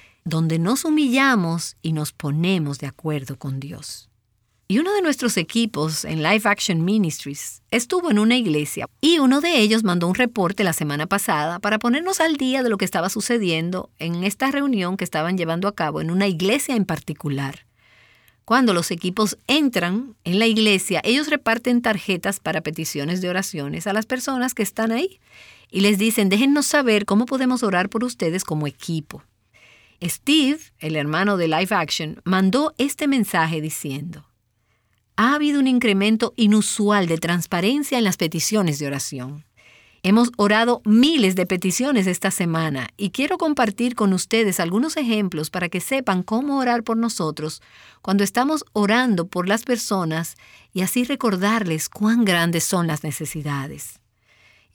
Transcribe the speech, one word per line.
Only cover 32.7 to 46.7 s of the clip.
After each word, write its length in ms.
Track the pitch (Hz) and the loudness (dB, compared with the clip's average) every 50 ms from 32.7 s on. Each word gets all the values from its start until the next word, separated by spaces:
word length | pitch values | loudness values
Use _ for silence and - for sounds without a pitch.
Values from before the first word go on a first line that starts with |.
| - - | -2 -2
este 300 | 254 285 - - 302 277 | -2 -2 -2 -2 0 0
mensaje 520 | 277 254 202 - - 175 160 160 165 156 | 2 2 2 2 0 0 0 0 0 -4
diciendo, 720 | 151 156 - - - 151 135 143 151 170 165 147 147 _ _ _ _ _ _ _ _ _ _ _ _ _ _ _ _ _ _ - | -4 -6 -6 -8 -8 -8 -8 -8 -8 -10 -14 -16 -18 _ _ _ _ _ _ _ _ _ _ _ _ _ _ _ _ _ _ 0
"Ha 160 | 214 254 285 | 2 2 2
habido 260 | 302 294 294 285 285 | 2 2 2 2 4
un 80 | 269 262 | 4 4
incremento 640 | 254 247 247 226 196 190 202 214 220 220 240 - - - | 4 4 4 4 4 4 4 4 2 2 0 -2 0 2
inusual 720 | 226 202 214 214 196 - - - 208 202 208 202 185 165 | 4 4 6 4 4 2 0 0 2 2 4 4 2 2
de 100 | 196 170 | 0 0
transparencia 800 | - 165 175 175 165 - 190 175 180 214 269 294 285 - 269 247 | 0 0 0 -2 -2 -2 -2 0 2 2 2 0 0 -2 0 0
en 80 | 226 | 2
las 100 | 190 175 | 0 0
peticiones 640 | - 185 156 - 160 - - 214 220 190 165 147 143 | 0 -2 -2 -2 -2 -2 0 0 2 2 0 0 -2
de 80 | 151 139 | -4 -6
oración. 560 | 139 135 - - 147 131 123 131 147 147 - _ _ _ _ - - - _ _ _ _ - | -6 -6 -8 -8 -10 -10 -10 -12 -14 -16 -18 _ _ _ _ -20 -20 -20 _ _ _ _ 2
Hemos 260 | 185 202 226 240 240 - - | 4 6 6 4 4 2 2
orado 460 | 202 202 208 220 233 240 240 - - | 2 4 4 4 4 4 2 2 4
miles 500 | 208 214 226 262 302 330 285 208 190 185 | 4 6 6 6 6 6 4 4 2 2
de 120 | 190 180 180 | 2 0 0
peticiones 580 | 190 180 175 190 175 - 247 294 277 220 185 | 0 -2 0 0 0 0 0 2 2 2 2
esta 240 | 190 180 - - 190 | 2 0 0 -2 -2
semana 600 | 185 - 180 170 160 160 165 156 143 131 120 - - | -2 -2 -2 -2 0 0 -2 -2 -4 -6 -8 -10 -8
y 140 | - 202 180 | -6 -6 -4
quiero 300 | - - 277 311 370 359 | -2 -2 -2 -2 -2 -2
compartir 560 | 339 311 294 277 247 214 196 - 233 247 247 | -2 0 0 0 0 0 0 -2 -2 -2 0
con 180 | - 214 196 190 | 0 2 2 2
ustedes 460 | 180 - - - 226 226 202 175 - | 2 0 0 0 2 2 2 0 0
algunos 360 | 175 170 180 220 277 320 - | -2 0 0 0 0 -2 -2
ejemplos 540 | 320 277 233 226 214 208 180 - 151 156 - | -2 0 0 0 0 0 -2 -2 -4 -6 -6
para 180 | - 185 175 170 | -4 -4 -4 -4
que 120 | - 180 | -4 -6
sepan 400 | - - 269 269 254 - 190 180 | -4 -4 -4 -2 0 0 0 0
cómo 380 | 180 - 214 233 277 294 277 269 | 0 -2 -2 -2 -2 0 -2 0
orar 240 | 254 240 | 0 0